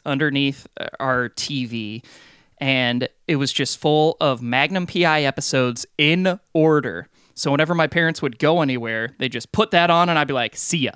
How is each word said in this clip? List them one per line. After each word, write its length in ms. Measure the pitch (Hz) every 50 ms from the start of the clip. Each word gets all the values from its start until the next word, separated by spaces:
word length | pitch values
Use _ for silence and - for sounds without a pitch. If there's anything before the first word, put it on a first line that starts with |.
| -
underneath 600 | 143 139 139 156 147 139 139 139 139 139 - - - - - - - - -
our 300 | 135 131 127 123 123 113
T 360 | - - - - 147 131 123
V, 380 | 110 117 113 107 104 110 120 - - - - - - - _ _ _ _ -
and 480 | 139 135 135 127 123 120 120 123 123 - _ _ _
it 80 | - 156
was 140 | 139 139 127 -
just 240 | - 131 - - -
full 380 | - 151 151 151 156 160 - -
of 220 | 156 143 127 117
Magnum 440 | 123 117 123 135 147 170 190 185 175
P 160 | - - 175 175
I 160 | 160 156 151
episodes 640 | 143 135 - 139 - - 143 131 127 123 120 - - - _
in 420 | - 147 151 165 185 185 185 180 - _ _ -
order. 540 | 160 156 160 151 147 135 117 82 87 - _ _ _ _ _ -
So 160 | - - 143
whenever 220 | 139 143 156 160 175
my 140 | 165 156
parents 340 | - - 170 165 160 160 -
would 160 | 156 131 117 -
go 220 | 156 151 170 175
anywhere, 540 | 151 135 127 120 117 113 113 110 113 127 - -
they 100 | 131 127
just 220 | 123 117 - -
put 200 | - 208 220 220
that 180 | 185 170 175 175
on, 200 | 165 170 175 175
and 80 | 165 151
I'd 80 | 147
be 60 | 139 135
like, 220 | 123 117 110 -
"See 240 | - - - 175 160
ya." 120 | 127 104 -